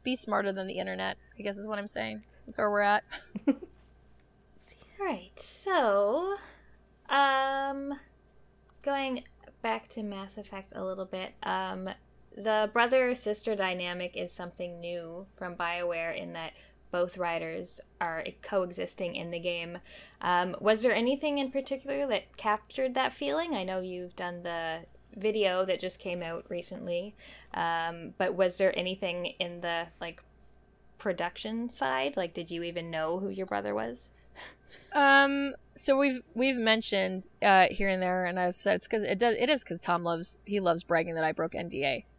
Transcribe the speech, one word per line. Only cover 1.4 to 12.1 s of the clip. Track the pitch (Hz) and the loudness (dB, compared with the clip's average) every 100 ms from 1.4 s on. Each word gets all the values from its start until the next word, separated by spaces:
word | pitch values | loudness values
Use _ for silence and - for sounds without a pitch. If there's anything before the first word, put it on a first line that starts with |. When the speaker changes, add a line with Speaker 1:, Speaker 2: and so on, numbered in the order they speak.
Speaker 1:
guess | 202 202 | -6 -6
is | 214 | -6
what | 208 | -6
I'm | 208 | -6
saying. | - 220 220 - - - | -6 -6 -8 -14 -20 -10
That's | 220 | -2
where | 214 | 2
we're | 208 | 4
at. | 202 208 - - | 4 4 2 -12
<laughs> | - 208 - | -12 -2 0
Speaker 2:
All | 269 - - - - - - _ _ _ - - - - 392 | 0 -2 -18 -20 -20 -20 -20 _ _ _ -20 -20 -20 -18 -6
right. | 392 247 - - | -4 -4 -8 -18
So, | - - 392 359 240 202 202 262 370 403 - - - - _ _ - | -16 -8 0 4 6 6 4 2 0 -4 -8 -20 -20 -20 _ _ 0
um, | 277 277 269 269 269 277 277 277 285 - _ _ - - _ _ - | 4 6 4 2 0 -2 -2 -6 -8 -12 _ _ -20 -20 _ _ -10
going | - 277 269 247 - - - - | -4 -2 -2 -4 -8 -18 -20 -8
back | 226 220 - | -4 -4 -6
to | - | -8
Mass | 208 196 196 - | -8 -8 -10 -12
Effect | 202 196 190 | -12 -12 -12
a | - | -8
little | 190 190 | -6 -6
bit, | 190 185 185 - | -6 -8 -8 -6
um, | - 185 190 190 190 - - | -2 -2 -2 -6 -8 -10 -16